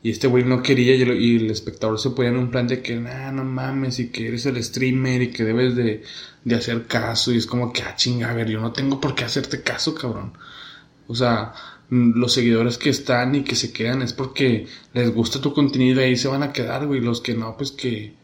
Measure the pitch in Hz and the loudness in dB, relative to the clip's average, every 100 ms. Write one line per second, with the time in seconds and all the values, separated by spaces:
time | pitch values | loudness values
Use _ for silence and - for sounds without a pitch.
0 | 113 110 135 123 123 127 127 127 123 131 | -4 0 2 4 4 0 2 4 6 6
1 | 127 123 117 117 110 107 - - 110 110 | 4 2 4 4 2 -4 -8 -4 -2 0
2 | 135 123 120 127 123 127 120 127 - 117 | -2 0 0 0 0 0 0 -2 -4 -6
3 | 120 131 135 135 131 127 131 135 135 127 | -6 -8 -8 -6 -4 -4 -4 -2 -2 -4
4 | 120 - 113 117 139 120 113 123 131 131 | -6 -4 -6 -2 -2 -2 -4 -2 0 2
5 | 131 123 123 - 110 117 127 120 117 107 | 2 0 0 0 0 2 2 2 0 -2
6 | - - - _ 117 117 120 113 117 120 | -10 -18 -20 _ -2 0 0 -4 -2 -2
7 | 113 113 - 120 117 120 120 - - - | 0 0 2 2 2 -2 -2 -4 -8 -4
8 | 123 123 117 117 113 110 113 117 135 135 | -2 0 -2 -2 0 -2 -2 -2 0 0
9 | 151 127 117 143 123 135 - - 160 - | -2 -2 -2 -4 -4 -4 -4 -2 -4 -4
10 | 123 104 104 - - - - - _ _ | -6 -6 -10 -14 -20 -20 -20 -20 _ _
11 | - 117 123 110 104 - - - _ 123 | -8 0 2 2 -2 -12 -20 -20 _ 4
12 | 120 113 120 135 117 113 120 120 151 135 | 6 4 2 4 4 4 2 2 0 0
13 | - 123 127 143 139 117 117 - 113 131 | 0 0 2 0 0 -2 -4 -2 -2 0
14 | 120 - 131 - 131 110 - - - 123 | -4 -4 -8 0 2 2 -2 -18 -6 0
15 | 120 110 113 139 143 147 139 131 127 127 | 2 2 0 0 0 2 2 4 4 4
16 | 131 123 135 139 143 135 117 135 147 135 | 4 2 0 -2 -2 -4 -4 -4 -2 0
17 | 117 117 - 113 113 - 135 - 127 107 | 0 -2 -2 -4 -4 -6 -10 -4 -4 -4
18 | 107 - | -8 -18